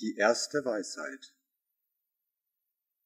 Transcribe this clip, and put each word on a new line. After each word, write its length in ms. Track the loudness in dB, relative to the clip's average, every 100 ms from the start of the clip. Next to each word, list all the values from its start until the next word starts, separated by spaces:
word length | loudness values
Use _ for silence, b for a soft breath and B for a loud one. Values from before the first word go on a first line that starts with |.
die 160 | -6 4
erste 480 | 4 4 0 -2
Weisheit. 680 | -2 -2 -4 -8 -10 -12 -18 _ _ _ _ _ _ _ _ _ _ _ _ _ _ _ _ _